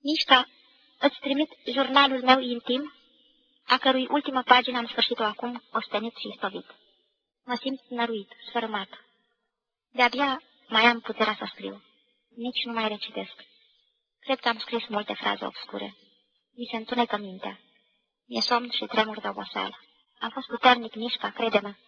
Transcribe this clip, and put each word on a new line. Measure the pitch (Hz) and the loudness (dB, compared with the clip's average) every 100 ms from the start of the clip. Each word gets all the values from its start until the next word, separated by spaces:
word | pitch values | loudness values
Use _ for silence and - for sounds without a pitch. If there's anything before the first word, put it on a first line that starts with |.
| 277 | -2
Mișca, | 320 - 262 - _ _ _ _ _ | 0 6 6 4 _ _ _ _ _
îți | 285 - | 0 0
trimit | - 277 311 - - | -2 0 0 -4 -4
jurnalul | 247 254 269 277 262 | 0 4 6 6 4
meu | 254 262 | 4 4
intim, | 254 240 - 254 294 _ _ _ _ _ _ _ - | 4 -6 -2 -4 -4 _ _ _ _ _ _ _ 0
a | 254 | 2
cărui | 262 262 254 | 4 2 2
ultimă | 294 285 262 | 0 0 -2
pagină | - 247 254 247 | 6 6 6 -4
am | 233 | -4
sfârșit-o | - - 240 | -2 -2 0
acum, | 214 208 240 240 _ | -2 -2 -8 -8 _
ostenit | 226 - 208 220 - | -8 -4 -4 -4 -8
și | 208 | -14
istovit. | 202 196 196 - - _ _ _ _ _ _ | -6 -6 -6 -14 -20 _ _ _ _ _ _
Mă | - | -8
simt | 247 269 269 _ | -6 -4 -8 _
năruit, | 240 233 220 196 - - | -4 -2 -4 -8 -20 -6
sfărâmat. | 240 226 208 190 - _ _ _ _ _ _ _ _ _ | -4 -2 -6 -8 -16 _ _ _ _ _ _ _ _ _
De-abia | 240 240 254 285 311 _ _ _ | 2 2 4 0 0 _ _ _
mai | 220 | 6
am | 233 233 | 6 4
puterea | - 220 208 208 | -4 0 0 0
să | 208 | -8
scriu. | - 196 208 _ _ _ _ _ | -10 -12 -12 _ _ _ _ _
Nici | - 240 - | -10 -6 -4
nu | 240 | -4
mai | 226 220 | -2 -2
recitesc. | 208 214 202 196 - - _ _ _ _ _ _ _ | -4 -8 -8 -10 -14 -20 _ _ _ _ _ _ _
Cred | - 262 | -6 -2
că | 240 | -2
am | 226 | -4
scris | - 233 - | -4 -6 -4
multe | 208 208 | -4 -4
fraze | 208 208 202 | -4 -4 -4
obscure. | - - - 202 202 - _ _ _ _ _ | -6 -10 -12 -10 -10 -14 _ _ _ _ _
Mi | 240 240 | -14 -8
se | 226 | -8
întunecă | 220 240 233 208 | -4 0 0 -2
mintea. | 202 190 196 196 _ _ _ _ _ _ _ | -6 -10 -12 -12 _ _ _ _ _ _ _
Mi-e | 233 | -4
somn | - 240 247 | 0 0 0
și | - | -6
tremur | 208 220 220 214 | -2 0 0 -4
de | 208 | -8
oboseală. | 196 202 202 190 - _ _ _ _ | -8 -8 -6 -6 -10 _ _ _ _
Am | 233 | -8
fost | 269 - | -8 -8
puternic, | 240 254 247 226 | 4 6 6 0
Mișca, | 220 233 - 202 | -8 -6 -4 -6
crede-mă. | - 233 214 208 208 | -4 0 0 0 -14